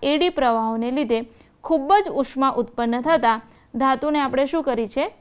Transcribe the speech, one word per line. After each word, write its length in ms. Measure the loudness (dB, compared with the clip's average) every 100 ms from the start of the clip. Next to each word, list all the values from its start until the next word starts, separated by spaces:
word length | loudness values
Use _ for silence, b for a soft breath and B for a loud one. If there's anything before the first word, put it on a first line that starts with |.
એડી 260 | -2 0 0
પ્રવાહોને 640 | 0 0 2 0 -2 -2
લીધે 340 | -2 0 -2 -4 b b b
ખૂબ 300 | -2 -2 4 2 2
જ 40 |
ઉષ્મા 400 | -2 -4 0 0
ઉત્પન્ન 520 | 0 -4 -2 -2 0
થતા 400 | 2 2 4 0 -4 b b -2
ધાતુને 440 | 0 2 0 0
આપણે 260 | 0 0 0
શું 180 | -2
કરી 240 | -2 -2 -4
છે? 240 | -4 -4 -6